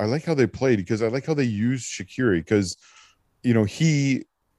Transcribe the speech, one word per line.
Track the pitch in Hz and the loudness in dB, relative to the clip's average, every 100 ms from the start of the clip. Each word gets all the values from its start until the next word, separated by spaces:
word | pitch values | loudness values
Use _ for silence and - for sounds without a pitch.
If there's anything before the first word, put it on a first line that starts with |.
I | 107 | -4
like | 147 | -2
how | 170 | -2
they | 147 113 | 0 0
played, | - 135 107 | 0 0 2
because | 90 110 | 0 -2
I | 113 | -2
like | 135 160 | -2 -4
how | |
they | 147 | -2
used | 123 104 120 131 - | -2 0 -2 -4 -8
Shaqiri, | - 92 - 123 87 80 | -12 -10 -2 2 2 2
'cause, | 107 92 - _ - - _ _ _ | 0 0 -6 _ -20 -20 _ _ _
you | 123 | 0
know, | 113 | 2
he | 104 - 160 147 139 127 - _ _ | 2 0 0 2 0 -2 -6 _ _